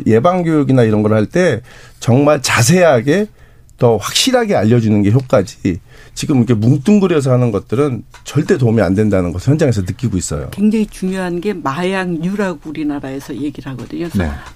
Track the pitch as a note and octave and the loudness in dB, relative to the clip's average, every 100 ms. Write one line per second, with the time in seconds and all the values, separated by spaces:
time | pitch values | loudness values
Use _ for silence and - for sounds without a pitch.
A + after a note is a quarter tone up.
0 | - A2 E3+ F#3 E3 D3+ C3+ C3 A2 G#2 | 2 2 2 0 0 0 2 2 4 2
1 | G#2+ G#2+ G2+ E3+ F3+ A2 - - - - | 2 0 0 0 0 -2 -8 -20 -20 -6
2 | - B2 D3 D3+ - - A#2+ F3+ E3+ B2 | 0 2 4 2 0 0 2 4 4 4
3 | C#3 F3+ G#3+ - - - - - A#2+ G#2+ | 2 0 -2 -8 -20 -20 -14 0 2 2
4 | - - C4 B3 A3 D3+ G#2+ A#2+ A2 G#2 | -2 -2 2 2 2 2 4 4 4 2
5 | G2+ B2+ C3 A#2 F#2 - G2 E2+ - - | 2 2 2 0 0 -4 -4 -4 -8 -20
6 | - - - C3 A#2 G#2+ A2+ C3 G#3 G#3 | -18 -10 -2 0 2 2 2 2 4 4
7 | F#3 D#3+ C3+ B2 A#2+ G2+ - A#2 D3 G#2+ | 4 2 2 2 2 -2 -4 -2 -2 -4
8 | - - - C3 E3 F3+ A#2+ G#2+ F2+ F#2+ | -12 -20 -6 -2 0 2 2 2 2 2
9 | G#2+ F#2+ F2 E2+ - D#3 C#3+ G2+ F#2 - | 2 0 0 -2 0 2 2 0 -4 -4
10 | A2 F#2 - D2+ D2 - G#3+ A3 G#3+ - | -4 -4 -4 -8 -8 -2 0 0 -2 -6
11 | F#3 F#3+ F3+ F3 G3+ F#3 C#3 D3+ F3+ F#3+ | -6 -4 -6 -6 -6 -6 -6 -4 -4 -4
12 | F3+ D#3+ F3 G3+ G3 F3 D#3 D3+ D3+ C#3+ | -4 -4 -4 -4 -4 -6 -10 -8 -6 -6
13 | C#3 C#3 - A#2+ C#3+ - C#3 B2 A2+ D#3 | -8 -12 -10 -8 -8 -10 -12 -12 -12 -10
14 | E3+ G2+ D#2 C#2+ - | -6 -4 -4 -6 -14